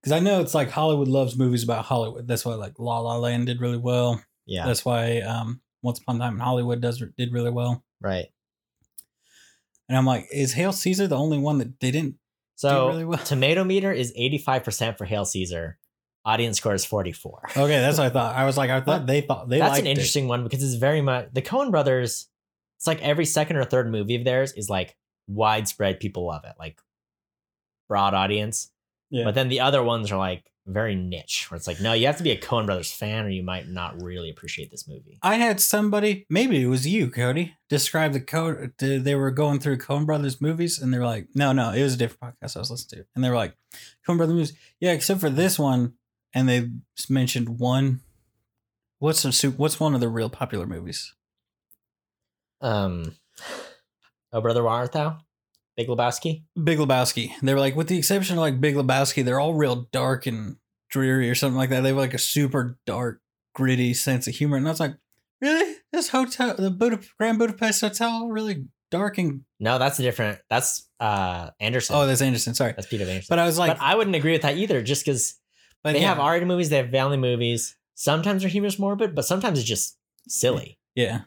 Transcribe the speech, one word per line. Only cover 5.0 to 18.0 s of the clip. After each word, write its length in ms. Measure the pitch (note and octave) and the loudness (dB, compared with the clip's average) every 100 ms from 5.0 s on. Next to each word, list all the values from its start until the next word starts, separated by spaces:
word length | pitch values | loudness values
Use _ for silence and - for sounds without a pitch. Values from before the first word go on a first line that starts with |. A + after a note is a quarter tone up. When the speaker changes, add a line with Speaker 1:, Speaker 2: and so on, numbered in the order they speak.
| A#2 A#2 | 2 0
Speaker 1:
um, 400 | G#2 A2+ A2+ B2 _ _ | -2 -4 -6 -10 _ _
Once 180 | B2 A#2+ | -4 -4
Upon 160 | - A#2 | -4 -2
a 20 | |
Time 140 | B2 G#2 | -2 -2
in 40 | |
Hollywood 400 | B2+ B2+ A#2+ A#2+ | 0 0 0 0
does, 220 | A#2+ A#2+ A#2+ - | -2 -4 -10 -6
did 120 | B2 | -4
really 180 | A#2+ A#2+ | -2 -2
well. 340 | A#2+ A#2+ B2 _ _ | 0 -2 -2 _ _
Speaker 2:
Right. 280 | G2+ F#2 F2 _ _ _ _ _ _ - _ _ _ _ - _ _ _ - | -4 -4 -6 _ _ _ _ _ _ -20 _ _ _ _ -20 _ _ _ 0
Speaker 1:
And 120 | C3 | 2
I'm 80 | C3 | 4
like, 200 | B2 - | 2 -2
"Is 220 | C#3+ C3 | -4 -2
Hail 180 | A#2+ F#3 | 0 -2
Caesar 340 | F#3 F#3 F#3 G3 | 0 -2 0 0
the 120 | C3+ | 0
only 180 | D#3 D3 | 0 0
one 220 | C#3+ C#3+ | 0 0
that 200 | A#2+ - | -2 -2
didn't 380 | B2+ D3 D3 - _ _ _ | -2 0 -2 -8 _ _ _
Speaker 2:
So, 320 | - C#3 C#3 C3 | -2 2 4 4
Speaker 1:
do 20 | |
really 160 | D#3+ | 0
well?" 140 | E3 E3 | -4 -4
Speaker 2:
Tomato 460 | - C3+ C3+ E3+ | -2 2 4 4
Meter 280 | F#3 G3 G3 | 2 2 0
is 220 | D#3 A#2+ A#2+ | -2 -4 -2
eighty-five 480 | B2 C#3+ - C3 | -2 0 0 0
percent 320 | A#2 - A2+ G#2 | -2 -2 -4 -4
for 80 | |
Hail 220 | G2 G#2+ F#2+ | -4 -2 -2
Caesar. 520 | F#2+ F2+ E2+ E2 - _ _ _ _ | -4 -4 -6 -8 -12 _ _ _ _
Audience 320 | G#2+ A2+ A#2 G2+ | -2 0 0 0
score 160 | A2+ | 0
is 140 | G2 - | -2 0
forty-four. 560 | G#2 F2+ D#2+ - - - | -2 -4 -8 -16 -16 -6
Speaker 1:
Okay, 180 | - C#3+ D3 | 0 4 4
that's 180 | C3 | 4
what 80 | D#3 | 2